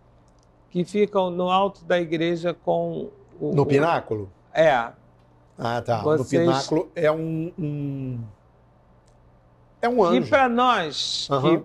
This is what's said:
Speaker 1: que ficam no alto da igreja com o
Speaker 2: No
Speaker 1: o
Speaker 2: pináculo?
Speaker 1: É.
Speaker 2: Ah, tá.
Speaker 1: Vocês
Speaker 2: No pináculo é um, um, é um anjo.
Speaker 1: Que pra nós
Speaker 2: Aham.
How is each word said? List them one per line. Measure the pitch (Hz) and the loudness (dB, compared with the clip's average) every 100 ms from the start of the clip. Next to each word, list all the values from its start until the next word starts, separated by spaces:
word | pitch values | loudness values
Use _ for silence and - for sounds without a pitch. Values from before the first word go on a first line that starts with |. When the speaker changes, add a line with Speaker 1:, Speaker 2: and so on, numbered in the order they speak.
| _ _ _ _ _ _ _ | _ _ _ _ _ _ _
Speaker 1:
que | 180 | -6
ficam | 175 208 202 202 185 | -4 0 0 0 -2
no | 175 180 | -2 0
alto | 185 196 - 170 | 2 0 -4 -2
da | 180 | -2
igreja | 165 160 165 175 175 | 0 -2 -2 -2 -4
com | 165 - 170 170 165 - - - - | -6 -2 -2 -2 -6 -10 -14 -20 -8
o | 151 143 | -2 0
Speaker 2:
No | |
Speaker 1:
o | 135 | 2
Speaker 2:
pináculo? | 139 165 143 - 107 95 - _ | 2 2 0 -2 -8 -8 -16 _
Speaker 1:
É. | - 160 127 120 - _ _ _ _ _ - | 2 4 4 0 -10 _ _ _ _ _ -8
Speaker 2:
Ah, | 117 120 | -4 -4
tá. | 117 113 | -2 0
Speaker 1:
Vocês | 123 156 - 170 170 | 2 0 2 2 2
Speaker 2:
No | |
pináculo | 135 - 156 - | 2 0 -2 -2
é | 170 151 | -2 0
um, | 160 160 160 165 - | 0 -2 -6 -6 -6
um, | 151 147 143 139 131 120 113 - _ _ _ _ _ _ _ _ _ _ _ _ _ _ | -6 -6 -6 -8 -8 -8 -12 -16 _ _ _ _ _ _ _ _ _ _ _ _ _ _
é | 233 | -2
um | 247 | 2
anjo. | 175 247 | 4 2
Speaker 1:
Que | - | 4
pra | 277 262 | 4 4
nós | 233 254 220 160 131 - - - | 4 2 2 -2 -6 -6 -6 -2
Speaker 2:
Aham. | 139 147 - | 0 2 2